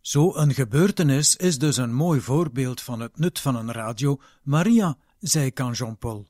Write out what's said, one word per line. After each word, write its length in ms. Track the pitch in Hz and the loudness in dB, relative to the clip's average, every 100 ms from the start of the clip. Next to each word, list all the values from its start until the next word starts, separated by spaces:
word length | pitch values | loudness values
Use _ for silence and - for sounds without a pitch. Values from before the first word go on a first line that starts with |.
Zo 340 | - 143 165 165 | -2 2 2 2
een 180 | 151 | 0
gebeurtenis 800 | 131 123 135 190 - 160 135 151 - | 2 0 2 2 2 2 2 2 2
is 220 | 185 143 | 0 0
dus 180 | 151 127 | 0 0
een 180 | 123 | -2
mooi 260 | 120 170 151 | 0 2 0
voorbeeld 600 | 110 139 165 120 127 123 | 2 0 0 -2 -4 -6
van 200 | - 120 | -8 -8
het 180 | 117 - | -8 -2
nut 200 | 170 - | -2 -2
van 160 | 143 123 | -4 -2
een 160 | 113 | -4
Radio 480 | 117 110 113 143 139 _ _ | -6 -8 -2 -2 -2 _ _
Maria, 540 | - 143 185 233 190 139 _ _ | -2 0 4 4 4 -2 _ _
zei 280 | 170 156 135 | -2 0 0
ik 140 | - | -2
aan 120 | 127 | -6
Jean-Paul. 540 | 117 117 110 120 107 101 | -4 -8 -8 -8 -10 -12